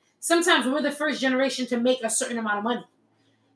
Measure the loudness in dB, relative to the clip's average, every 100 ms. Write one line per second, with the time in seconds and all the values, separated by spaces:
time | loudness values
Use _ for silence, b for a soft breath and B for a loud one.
0 | _ _ 0 2 4 2 2 0 -2 -2
1 | -2 0 0 2 0 -2 -4 0 2 0
2 | 0 -2 -2 -4 -2 -2 -2 -4 -6 _
3 | _ _ _ _ _